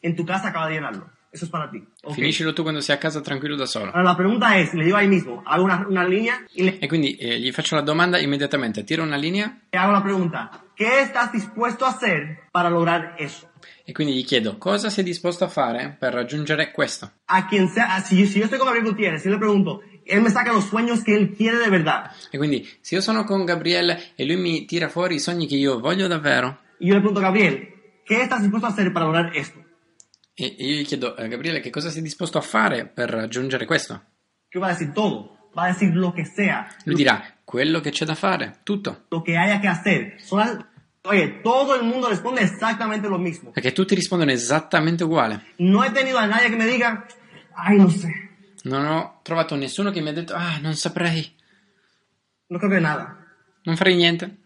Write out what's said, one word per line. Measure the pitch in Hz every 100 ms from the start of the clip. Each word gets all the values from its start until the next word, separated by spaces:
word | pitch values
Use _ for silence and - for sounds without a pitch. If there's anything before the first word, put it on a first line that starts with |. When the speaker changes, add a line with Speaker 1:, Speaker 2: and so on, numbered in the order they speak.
Speaker 1:
"En | 170
tu | 170
casa | 165 190 -
acaba | 165 160
de |
llenarlo. | 156 139 101 - _ _
Eso | 165
es | 165
para | 165 151
ti." | 110 - _
"Ok." | -
Speaker 2:
"Finiscilo | 143 135 - 160
tu | 156
quando | 160 151
sei | 143 143
a |
casa | 160 151
tranquillo | 143 139 147
da | 147 131
solo." | 113 101
Speaker 1:
Ahora | 175
la | 180 170
pregunta | 185 233 233 202
es, | 156
le | 175
digo | 160 208
ahí | 202
mismo, | 190 127 120 -
hago | 156
una, | 190 180 202
una | 190
línea | 180 190 226 247 -
y | -
le | 185 190
Speaker 2:
E | 135
quindi, | 165 139 -
eh, | 120 117
gli | 127
faccio | 120 - 160
la |
domanda | 143 156 180 180
immediatamente, | 147 143 143 147 120 107
tiro | 104 160
una | 160 143
linea. | 156 190 208 - _
Speaker 1:
le | 185
hago | 196
la | 202
pregunta, | 196 196 175 135 113 - -
"¿Qué | - 214 269
estás | 269 - 240
dispuesto | 233 196 - 240 233
a | 262
hacer | - 226 165 147 156 _
para | 180 175
lograr | 170 165 170 160 -
eso?" | 143 - - _ - -
Speaker 2:
E | -
quindi | - 151
gli | 131
chiedo, | 127 131 110 101
"Cosa | 180 202 220
sei | 202
disposto | 185 170 175 175
a | 185
fare | - 127 117 139 143
per | 131
raggiungere | 120 120 147 147 151 156
questo?" | - 147 - 190 _ -
Speaker 1:
A | 185 190
quien | 202 185
sea, | 226 233
a, | 190
si, | 190 185 202
si | 202
yo |
estoy | 220 262
con | 262
Gabriel | 233 226
Gutiérrez, | 208 196 156
yo | 190
le | 202
pregunto, | 214 202 170 - - - -
él | 196
me | 226
saca | 208 233
los | 220
sueños | - 220 233 233
que | -
él | 214 190 -
quiere | 220 233
de | 226
verdad. | 190 156 127 - - -
Speaker 2:
E | 139
quindi, | 147 131 - -
se | -
io | 180
sono | 196 220
con | 214 196
Gabriele | 175 170 160 175 175 170 - -
e |
lui | 135 180
mi | 180 160
tira | - 170 156
fuori | - 180 160
i |
sogni | 160 175 151
che | 139
io | 139 127
voglio | 131 185 190
davvero, | 165 147 131 127 139 _ _
Speaker 1:
Y | 175
yo |
le | 202
pregunto, | 202 202
"Gabriel, | 190 196 185 135 - - _ _ -
¿qué | 220
estás | 247 254
dispuesto | 202 214 233
a |
hacer | 208 185
para | 170
lograr | 160 160 170
esto?" | 156 139 - - _ _ _ - _ _
Speaker 2:
e, | - 131 -
e | 135
io | 147
gli | 143
chiedo, | 143 123 -
"Eh, | 113
Gabriele, | 120 151 156
che | -
cosa | 117 165
sei | 151
disposto | 160 - 175 156
a |
fare | - 220 220 123 -
per | - 120
raggiungere | 113 113 123 131 127 117
questo?" | 160 - - _ _ _ _ _
Speaker 1:
¿Qué | 180
va | 190
a |
decir? | 170 151
"Todo." | 170 214 110 - _ _ -
Va |
a | 180
decir | 180 196 165
lo | 180
que | 170
sea. | 156 - 196 131 110 -
Speaker 2:
Lui | -
dirà, | 143 135 107 - _
"Quello | - 120 143 160
che | 147
c'è | -
da | 156
fare, | 156 202 180 120 -
tutto." | - 202 202 - _
Speaker 1:
Lo | 165
que | 165 165
haya | 185 202
que | 202
hacer. | 170 208 156 110 -
Son | - 196
las, | 226 226 - _ _ _
oye, | 185 202 160 -
todo | 226 262 277
el | 262
mundo | 233 254 240
responde | 185 233 254
exactamente | 190 - 220 226 220 214 202
lo | 185
mismo. | 175 160 -
Speaker 2:
Perché | - 127
tutti | 127 190 190
rispondono | 170 180 151
esattamente | 127 120 151 156 175 156 170
uguale. | 170 160 117 104 - _
Speaker 1:
No | 175 208
he | 262
tenido | 269 262 254
a | 214
nadie | 220 240
que | 226
me | 220
diga, | 247 240 220 - - - - _
"Ay, | - 175 202
no | 185
sé." | 160 165 156 - _ _ _
Speaker 2:
Non | 131 135 147
ho | 160 160 -
trovato | - 165 160 143
nessuno | 135 - 202
che | 185
mi | 151
ha |
detto, | 151 170
"Ah, | 165 175 156
non | 151
saprei." | 156 170 165 170 165 151 _ _ _ _ _ _ _ _ _ _ _ _
Speaker 1:
No | 175
creo | 202
que | 190
nada. | 165 147 - - - _ _ _
Speaker 2:
Non | - 165
farei | 190 180
niente. | 170 170 175 -